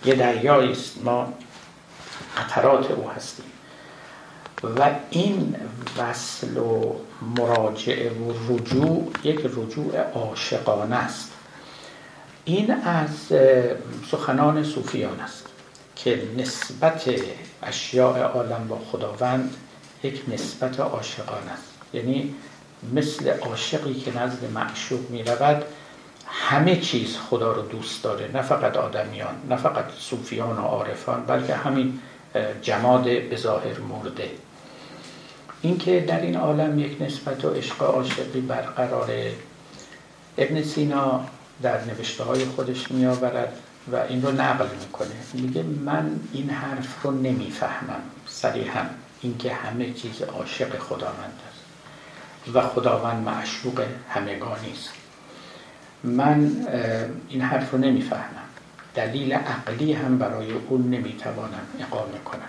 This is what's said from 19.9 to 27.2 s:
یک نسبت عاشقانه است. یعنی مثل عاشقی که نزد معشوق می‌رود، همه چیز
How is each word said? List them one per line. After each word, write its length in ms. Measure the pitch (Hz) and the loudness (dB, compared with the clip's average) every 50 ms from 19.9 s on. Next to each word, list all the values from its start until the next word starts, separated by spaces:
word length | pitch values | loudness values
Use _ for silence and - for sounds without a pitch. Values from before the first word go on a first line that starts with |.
| - - - | -20 -6 -6
یک 200 | 135 - - - - | -6 -6 -4 -6 -6
نسبت 520 | 113 - - - - - - 143 131 - | -4 -4 -4 -6 -4 -4 -4 -4 -2 -2
عاشقانه 680 | 135 - - 117 110 - - - 107 - 110 107 101 - - | -2 -2 -2 -4 -6 -6 -8 -8 -8 -8 -8 -8 -8 -10 -12
است. 420 | - - - - - - - - | -12 -14 -16 -20 -20 -20 -8 -6
یعنی 400 | 123 113 123 131 139 139 143 - - - - - - - - - - - 113 120 | -4 0 0 0 0 0 -2 -6 -8 -14 -18 -18 -20 -20 -20 -20 -14 -8 -2 0
مثل 340 | 147 151 151 147 - 143 135 - - | 2 2 2 -2 -2 0 0 0 0
عاشقی 560 | - 117 113 110 - - - 151 - 143 131 | -2 -6 -4 -4 -4 -2 -2 -2 -2 -2 -4
که 240 | 131 - - 120 123 | -4 -4 -6 -2 -2
نزد 340 | 120 127 123 - 120 113 110 | -2 -2 -2 -4 -6 -6 -4
معشوق 560 | 110 120 113 - - - - 135 123 127 120 | -4 -4 -4 -4 -8 -4 -2 -2 -4 -4 -4
می‌رود، 540 | 120 120 113 117 120 123 135 147 151 147 147 - - - - - - - - - - - - | -6 -4 0 0 2 4 6 6 6 4 2 -4 -10 -14 -18 -18 -20 -20 -20 -20 -20 -20 -16
همه 500 | - - - - - 143 147 156 180 185 | -10 -8 -2 0 2 4 6 6 6 6
چیز 400 | 170 - - - 120 110 - - - | 4 2 0 0 0 0 0 -4 -6